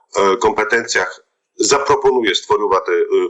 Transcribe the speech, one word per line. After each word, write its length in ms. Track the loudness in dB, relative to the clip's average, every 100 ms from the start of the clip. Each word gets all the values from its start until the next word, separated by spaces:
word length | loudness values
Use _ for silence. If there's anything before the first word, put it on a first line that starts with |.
| _ 0
е, 160 | 2 2
компетенціях, 880 | 0 0 -2 -2 -2 -4 -4 -8 _ _ _ -4
запропонує 800 | 0 0 0 2 2 2 0
створювати, 580 | -2 0 0 0 0 0
е, 140 | 0 2 0